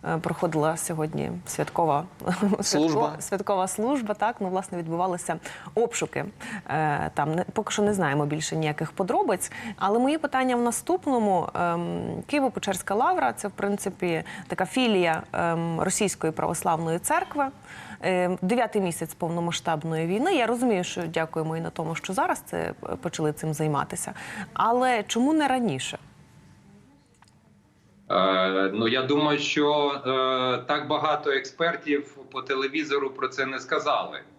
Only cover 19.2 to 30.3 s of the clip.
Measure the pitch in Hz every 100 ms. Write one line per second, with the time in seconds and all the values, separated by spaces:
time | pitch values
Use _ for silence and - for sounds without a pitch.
19.2 | 170 170 170 160 - 160 160 160 165 202
20.2 | 320 339 226 240 247 190 180 - 165 165
21.2 | 160 165 160 165 165 - 160 165 - 190
22.2 | - - - - 82 - - - 175 -
23.2 | 151 151 160 151 156 143 - - - 196
24.2 | - - 185 - 214 247 254 233 208 226
25.2 | 262 311 277 262 233 131 - - - -
26.2 | - - - - - - - 285 _ _
27.2 | - _ _ _ _ _ _ _ - 92
28.2 | 95 92 95 95 98 104 117 131 131 147
29.2 | 151 147 147 147 147 151 143 139 127 131
30.2 | 131